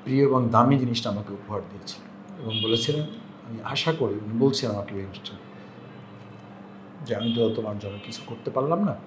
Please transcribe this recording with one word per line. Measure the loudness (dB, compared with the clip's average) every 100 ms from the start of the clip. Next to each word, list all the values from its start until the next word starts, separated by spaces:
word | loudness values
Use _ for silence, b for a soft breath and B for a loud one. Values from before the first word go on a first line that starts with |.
প্রিয় | 2 6
এবং | 6 6 6
দামি | 8 8 6
জিনিসটা | 4 0 -2
আমাকে | -4 -6
উপহার | -10 -6 -6 -6
দিয়েছিলেন | -12 -12 -14 -16 -16 -16 -10
এবং | -4 -2
বলেছিলেন, | 2 2 4 0 -2 -8 -14 -16 -12
আমি | -8
আশা | -4 0 2
করি, | 2 0
উনি | 0 -2 4
বলছিলেন | 4 4 0
আমাকে | -2 -4
এই | -6
অনুষ্ঠানে | -8 -10 -14 -14 -16 B B B -16 -16 -18 -18 -18 -18 -18 -18 -18 -18 -18 -14 -4
যে, | -2
"আমি | 0
তো | 4 4
তোমার | 2 -4 -4
জন্য | -6 -8 -10
কিছু | -12 -10
করতে | -6 -2
পারলাম | 0 2 4
না | 2 0